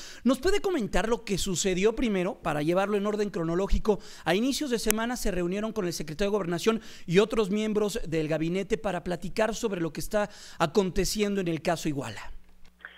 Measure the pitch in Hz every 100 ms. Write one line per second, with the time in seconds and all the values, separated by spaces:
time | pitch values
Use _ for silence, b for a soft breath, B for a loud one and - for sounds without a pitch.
0 | B B 233 262 359 403 403 339 196 180
1 | 220 233 - 180 196 170 196 180 208 269
2 | 247 190 175 - 170 147 151 180 196 208
3 | 208 208 202 175 165 170 196 - 214 202
4 | B B 165 185 262 247 302 226 220 214
5 | 233 247 220 180 175 196 220 - 175 160
6 | 151 151 202 208 175 170 214 220 B B
7 | - 170 220 226 202 214 220 214 208 233
8 | - 160 156 156 160 185 196 220 - 175
9 | 180 170 170 - 220 214 226 185 165 165
10 | - 208 208 B B B 165 214 190 196
11 | 165 214 202 196 175 160 - 165 160 139
12 | 117 107 - - - - - - B